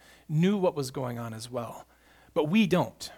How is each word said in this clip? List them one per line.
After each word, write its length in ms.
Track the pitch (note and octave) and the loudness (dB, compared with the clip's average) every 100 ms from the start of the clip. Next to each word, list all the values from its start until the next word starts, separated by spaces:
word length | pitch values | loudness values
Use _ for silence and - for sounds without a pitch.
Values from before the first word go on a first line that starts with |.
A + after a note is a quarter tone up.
| - - - | -14 -20 -2
knew 300 | D#3 F3+ G#3 | 2 4 4
what 180 | F3+ D#3 | 2 0
was 160 | C3 | -4
going 260 | C3+ B2+ A#2+ | -4 -6 -6
on 160 | A#2 | -8
as 160 | A2 A#2+ | -10 -8
well, 360 | B2 A2+ - - _ _ - - | -8 -8 -12 -18 _ _ -20 -4
but 160 | E3 D3+ | -2 2
we 180 | G#3 G3 | 4 4
don't. 420 | F3+ A2+ - - | 2 0 -6 -16